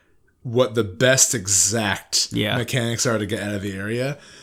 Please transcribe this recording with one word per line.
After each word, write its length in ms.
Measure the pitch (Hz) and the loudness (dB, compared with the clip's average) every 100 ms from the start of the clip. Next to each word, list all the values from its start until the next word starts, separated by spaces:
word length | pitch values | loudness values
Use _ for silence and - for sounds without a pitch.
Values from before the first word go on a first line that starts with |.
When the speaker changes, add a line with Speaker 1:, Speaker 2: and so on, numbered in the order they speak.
| _ _ _ _ | _ _ _ _
Speaker 1:
what 320 | 127 117 123 | -2 2 2
the 100 | 117 | 2
best 500 | 104 95 127 131 - | -2 2 4 4 4
exact 920 | 117 95 101 92 113 104 92 - - - | 0 0 2 2 2 0 -2 -2 -2 0
Speaker 2:
Yeah. 240 | 113 107 104 | -2 0 -2
Speaker 1:
mechanics 480 | 113 131 117 113 | -2 -2 -2 0
are 140 | 131 110 | 0 0
to 80 | 104 | -2
get 160 | 110 | -4
out 120 | 101 | -4
of 60 | 104 | -4
the 120 | 98 | -6
area. 440 | 95 104 117 135 147 - - | -6 -4 -4 -4 -6 -14 -20